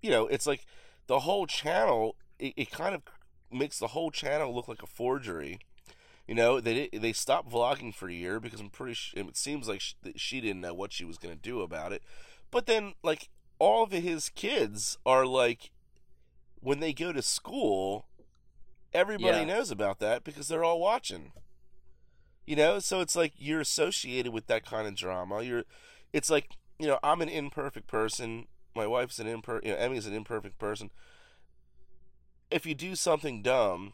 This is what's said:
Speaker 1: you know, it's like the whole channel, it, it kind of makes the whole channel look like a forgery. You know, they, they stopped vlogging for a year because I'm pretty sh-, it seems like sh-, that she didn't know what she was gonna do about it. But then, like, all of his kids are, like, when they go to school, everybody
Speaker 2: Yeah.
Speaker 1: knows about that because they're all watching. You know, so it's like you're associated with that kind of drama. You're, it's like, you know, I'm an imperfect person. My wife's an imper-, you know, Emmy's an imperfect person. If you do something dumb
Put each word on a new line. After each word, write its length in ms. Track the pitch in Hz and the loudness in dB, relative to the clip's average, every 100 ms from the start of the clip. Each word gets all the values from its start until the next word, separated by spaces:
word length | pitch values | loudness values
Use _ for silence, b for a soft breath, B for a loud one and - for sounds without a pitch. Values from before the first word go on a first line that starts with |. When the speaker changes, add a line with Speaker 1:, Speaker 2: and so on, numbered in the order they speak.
Speaker 1:
you 80 | - | 4
know, 180 | 120 113 | 4 4
it's 200 | 135 - | 2 0
like 180 | 139 - b b b - | -2 -4 b b b 0
the 120 | 127 | 2
whole 260 | 139 202 170 | 4 0 0
channel, 680 | - 147 180 - 120 110 - - - | -2 0 4 4 4 2 -2 -18 -8
it, 140 | 135 - | -8 -4
it 160 | 127 | -6
kind 240 | - 175 185 | -2 -2 -2
of 60 | - - - - - | -8 -20 -20 -20 -12
makes 280 | 123 143 - | -4 -4 -2
the 80 | 117 | -4
whole 240 | 131 135 | -2 -4
channel 440 | - 143 147 143 120 | -2 -2 0 0 -2
look 120 | 117 | -6
like 140 | 113 | -12
a 60 | - | -14
forgery. 720 | - 120 135 117 82 71 92 - - b b b b b | -4 0 0 -2 -6 -6 -10 -16 -20 b b b b b
You 80 | 113 | 4
know, 240 | 117 131 | 6 6
they, 300 | 117 113 143 | 4 0 0
they 220 | 104 113 | -2 -2
stopped 380 | 110 - 147 139 | -2 2 2 2
vlogging 420 | 117 120 135 127 | 2 2 2 -4
for 140 | - 95 | -10 -8
a 60 | |
year 260 | 87 90 107 | -6 -4 -4
because 200 | 117 107 | -6 -12
I'm 100 | 104 | -14
pretty 260 | - 131 117 | -10 -8 -8
sh-, 180 | - - | -8 -6
it 220 | 95 - | -6 -6
seems 300 | - 147 110 | -4 -4 -4
like 140 | 98 | -4
sh-, 140 | - - | -6 -8
that 160 | - - | -12 -8
she 220 | - 131 | -6 -4
didn't 200 | 113 95 | -4 -4
know 120 | 90 | -6
what 200 | 87 98 | -6 -6
she 120 | - 87 | -6 -8
was 120 | 82 | -10
gonna 180 | - 80 | -12 -10
do 260 | 107 123 | -8 -6
about 300 | 90 80 87 | -4 -6 -6
it. 100 | 98 B B B B B | -6 B B B B B
But 160 | 240 247 | 0 4
then, 280 | 226 208 - | 2 2 -4
like, 260 | 170 160 - - - - | -2 -2 -4 -20 -20 4
all 240 | 185 220 | 6 6
of 80 | 226 | 4
his 380 | 180 170 160 - | 2 0 -2 -4
kids 680 | - - 262 113 104 101 - - | -4 -2 0 0 -2 -6 -2 4
are, 200 | 131 131 | 6 6
like, 460 | 131 120 120 - - _ - - - - - - - | 4 4 2 -8 -20 _ -20 -20 -20 -20 -20 -20 -10
when 200 | 127 143 | -2 0
they 140 | 160 | 0
go 180 | 139 170 | -2 -4
to 100 | 151 | -2
school, 840 | 117 - - 269 240 196 190 208 - - - _ - - - - - | -2 -2 -4 -2 2 2 0 -4 -8 -20 -20 _ -20 -18 -18 -18 -4
everybody 460 | 160 196 208 185 - | 2 2 2 2 4
Speaker 2:
Yeah. 60 | 160 | 2
Speaker 1:
knows 260 | 202 240 | 0 -2
about 280 | 110 104 98 | 0 0 0
that 240 | 104 120 | 0 0
because 240 | 139 147 147 | -2 -10 -4
they're 160 | 160 | 2
all 160 | 165 170 | 2 4
watching. 540 | 180 233 - 180 151 - - - - - - - - _ - - - | 4 2 0 -10 -12 -16 -18 -20 -20 -20 -20 -20 -20 _ -20 -20 -4
You 80 | 147 | 6
know, 240 | 151 196 | 6 6
so 220 | - 190 | 2 0
it's 140 | 175 175 | 0 2
like 180 | 160 - | 2 0
you're 240 | 143 156 | -2 0
associated 720 | 147 - 160 202 131 127 123 | 0 2 2 2 -2 -2 -2
with 160 | 113 - | -4 0
that 180 | 113 - | 0 0
kind 220 | 110 110 | -4 -4
of 80 | 98 | -4
drama. 460 | 90 92 90 101 | -4 -4 -4 -4
You're, 220 | 120 120 110 B B B B | -2 -2 -2 B B B B
it's 160 | 147 - | -2 4
like, 260 | 151 - - - - | 2 2 -12 -16 -4
you 80 | 156 | 2
know, 120 | 135 | 4
I'm 180 | 143 170 | 4 4
an 80 | 156 | 2
imperfect 580 | 165 139 - 139 123 - | -2 -6 -6 -6 -6 -4
person. 600 | 110 110 - 120 113 - - - | 0 0 -2 -6 -8 -12 -20 -10
My 140 | - 104 | -2 2
wife's 320 | 123 123 127 | 2 0 -2
an 80 | 110 | -6
imper-, 360 | 113 110 113 | -6 -4 -4
you 80 | 104 | -2
know, 60 | 98 | 0
Emmy's 280 | 120 131 107 | 2 0 -4
an 80 | |
imperfect 440 | 104 104 110 104 - | -6 -4 -6 -6 -6
person. 340 | 104 104 101 b b b b b b - - - - - - - _ _ _ | -4 -4 -8 b b b b b b -20 -20 -20 -18 -18 -20 -20 _ _ _
If 160 | 170 165 | -4 -2
you 80 | |
do 220 | 147 175 185 | -6 -6 -2
something 460 | - 151 151 117 | 2 2 0 -2
dumb 520 | 104 127 107 87 98 | 2 4 4 0 -8